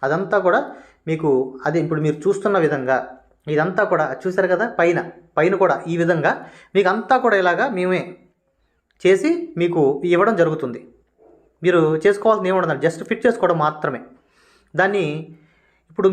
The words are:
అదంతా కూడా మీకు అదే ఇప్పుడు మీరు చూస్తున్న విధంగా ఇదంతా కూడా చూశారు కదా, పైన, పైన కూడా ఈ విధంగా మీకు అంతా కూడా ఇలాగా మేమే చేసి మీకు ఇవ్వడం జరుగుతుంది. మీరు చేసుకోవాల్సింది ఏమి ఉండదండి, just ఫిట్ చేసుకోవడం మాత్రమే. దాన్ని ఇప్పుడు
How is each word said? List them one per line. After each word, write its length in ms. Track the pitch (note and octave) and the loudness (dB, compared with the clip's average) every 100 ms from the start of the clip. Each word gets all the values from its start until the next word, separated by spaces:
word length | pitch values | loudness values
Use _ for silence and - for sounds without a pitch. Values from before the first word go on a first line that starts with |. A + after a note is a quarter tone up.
| C3+ | -4
అదంతా 320 | D#3+ F#3+ G#3 F3+ | -2 0 0 2
కూడా 140 | G#3+ D4 - - _ - | 0 -2 -14 -20 _ -8
మీకు 200 | D#3+ D#3 C3 C3 - D3+ | -4 0 0 0 -4 -4
అదే 120 | D#3+ | -2
ఇప్పుడు 160 | D#3 D#3 D3+ | -2 -2 -2
మీరు 100 | D3+ | -2
చూస్తున్న 320 | F#3 G3 A3 G3 D#3 | -2 -2 0 0 0
విధంగా 300 | C#3+ B2+ C3 - - _ _ - | 0 0 -2 -2 -16 _ _ -4
ఇదంతా 300 | D3+ E3 F#3 G#3 | -2 0 0 0
కూడా 140 | E3 D3+ C3 | 0 -2 -4
చూశారు 260 | F#3+ F#3 F#3 | -6 -2 0
కదా, 140 | F3+ A3+ - | 0 -2 0
పైన, 200 | E3+ E3 - - _ - | 0 0 -4 -16 _ 0
పైన 160 | E3 F#3+ | 0 2
కూడా 140 | F#3 C3 E3 | 2 0 -2
ఈ 40 | E3+ | -2
విధంగా 300 | E3+ E3+ D3+ - - - - F#3+ | 0 2 0 -2 -8 -20 -4 0
మీకు 140 | F3+ | 2
అంతా 240 | G#3 A3+ B3+ | 0 0 2
కూడా 140 | B3+ G3+ | 2 2
ఇలాగా 240 | F3+ F3 C4 F#3+ | 2 0 -2 -2
మేమే 260 | F3+ F3+ - - _ _ _ _ _ _ _ _ | -2 -2 -4 -14 _ _ _ _ _ _ _ _
చేసి 280 | F3+ F#3+ D#4 E4+ - - | 2 4 2 -2 -4 -2
మీకు 200 | E3+ E3+ C#3 C#3 F3 | -2 2 2 0 0
ఇవ్వడం 220 | F3 G3+ G3+ | 2 2 4
జరుగుతుంది. 400 | E3 D#3 B2+ A#2 - _ _ _ - _ _ _ | 2 0 -6 -10 -16 _ _ _ -20 _ _ _
మీరు 180 | E3+ F3 D#3 D#3 F#3+ | 2 4 2 2 0
చేసుకోవాల్సింది 440 | G3+ A3+ G#3+ F#3 | 2 2 0 0
ఏమి 80 | F#3+ | 0
ఉండదండి, 220 | E3 C#3 D#3+ | -2 -2 -2
just 160 | E3 - | -4 -6
ఫిట్ 120 | A3+ B3 | -2 0
చేసుకోవడం 320 | A3+ F3+ E3 D3+ | 0 0 2 0
మాత్రమే. 340 | D3+ D3+ B2 - - _ _ _ _ _ D#3 | -2 -8 -8 -14 -20 _ _ _ _ _ -2
దాన్ని 240 | F#3+ G3+ D#3 D3+ D#3+ - _ _ _ _ _ | 0 0 -4 -6 -12 -20 _ _ _ _ _
ఇప్పుడు 180 | - F#3+ | 0 4